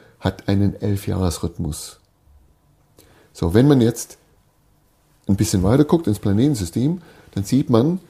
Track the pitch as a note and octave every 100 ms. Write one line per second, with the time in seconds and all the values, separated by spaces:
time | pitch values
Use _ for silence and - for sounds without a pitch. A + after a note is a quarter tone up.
0 | - _ F#2+ - - G2 G2+ - G#2+ G2
1 | - F#2 F#2 - E2+ - E2 D#2 - -
2 | _ _ _ _ _ _ _ _ _ _
3 | _ _ _ - F2 G2 C#3 C#3 A#2 A#2
4 | - - _ _ _ _ _ _ _ _
5 | _ _ - G2 G#2+ G2 F#2 C3 D3 E3+
6 | E3 G2+ G#2 G2 C#3+ B2+ F2+ - C3+ F3+
7 | - - - - G2 B2+ D3 A2+ C#3 F#3
8 | -